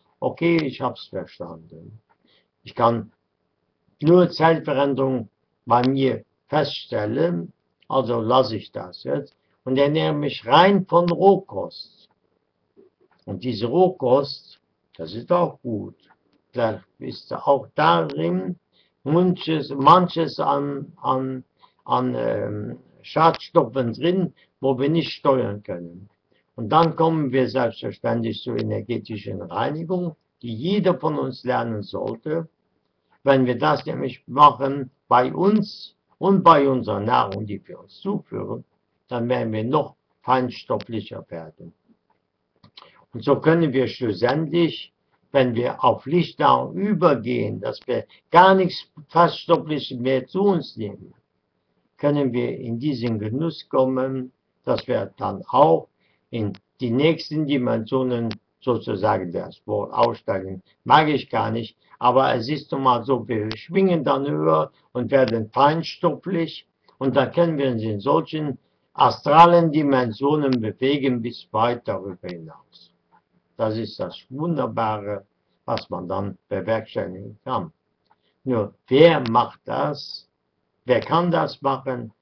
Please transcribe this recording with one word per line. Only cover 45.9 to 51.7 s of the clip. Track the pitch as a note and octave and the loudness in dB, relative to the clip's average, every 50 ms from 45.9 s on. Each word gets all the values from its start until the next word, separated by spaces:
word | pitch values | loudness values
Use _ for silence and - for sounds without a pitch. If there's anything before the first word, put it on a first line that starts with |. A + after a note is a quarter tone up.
| - - - | 2 0 -2
Lichtnahrung | C3 D#3+ F3+ D#3+ - - - D3+ C3 B2+ B2+ C3 - - | 0 0 0 0 0 -2 0 2 4 4 2 0 -4 -6
übergehen, | F#3 G3+ G#3+ G3+ D3+ F3 D#3 C#3 A2+ G#2+ B2 B2 A#2 G#2+ G#2 G#2 G#2 | -4 -2 -2 0 2 4 4 4 2 0 -2 -2 -2 -2 -4 -6 -6
dass | G#2+ A#2+ G#2+ - - | -8 -8 -8 -8 -8
wir | B2+ A#2+ A2+ - - _ _ _ _ | -6 -6 -6 -6 -10 _ _ _ _
gar | - - F#3+ F#3+ F#3+ | 6 8 8 8 6
nichts | F#3+ F#3 F3 - - - _ _ D#3+ D3+ _ | 4 2 0 -4 -8 -14 _ _ -20 -20 _
Faststoffliches | - D#3+ E3+ D#3 - - - E3+ E3+ - - D#3 D#3 C3+ - - C3 A#2+ | 2 4 4 4 2 -4 0 0 0 0 0 -2 -6 -6 -6 -8 -8 -4
mehr | B2 C3 C3+ B2+ B2+ | -2 0 0 0 -2
zu | - - F#3 | -4 -2 0
uns | G3+ G3+ F#3 D#3 - - - | 2 2 2 0 -2 -6 -10
nehmen, | A2+ G#2+ G2+ G2 - - - _ _ _ _ _ _ _ _ _ _ _ _ | -10 -10 -10 -10 -14 -20 -20 _ _ _ _ _ _ _ _ _ _ _ _